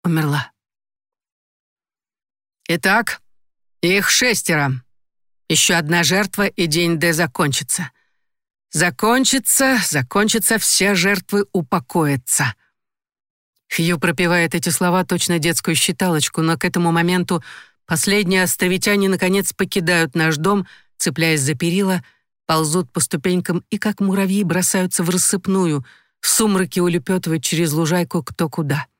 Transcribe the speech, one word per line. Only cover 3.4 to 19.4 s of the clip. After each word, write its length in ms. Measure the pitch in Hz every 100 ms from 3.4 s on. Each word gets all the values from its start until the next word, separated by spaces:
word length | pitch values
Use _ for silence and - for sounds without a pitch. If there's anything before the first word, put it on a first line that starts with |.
| _ _ _ _
их 280 | 170 196 185
шестеро. 760 | - 247 214 - 156 139 131 _ _ _ _ _ _ _
Ещё 280 | 160 - 170
одна 280 | 151 175
жертва, 420 | 165 190 202 - 202
и 200 | - 170
день 320 | 151 170 165
Д 140 | 170
закончится. 760 | 160 160 - 151 131 139 - 165 _ _ _ _ _ _ _ _
Закончится, 1080 | 151 180 - 214 247 262 269 - - 269 254 -
закончится, 680 | 147 127 202 214 226 - 220
все 360 | - - 190
жертвы 520 | 190 185 202 - 202 202
упокоятся». 1000 | 190 151 180 - 175 147 135 - - 127 - _ _ _ _ _ _ _ _ _ _ _
Хью 240 | - 165 165
пропевает 560 | 190 160 175 175 165
эти 140 | 170 -
слова 360 | - 180 180
точно 340 | 180 175 - 170
детскую 360 | 160 160 -
считалочку, 680 | 160 - 160 185 156 - -
но 140 | 160 165
к 80 |
этому 280 | 180 175 170
моменту 500 | 165 170 180 170 175 - - - _ -
последние 580 | - - 202 185 190
островитяне 640 | 180 - 180 185 - 202 196
наконец 440 | 185 185 196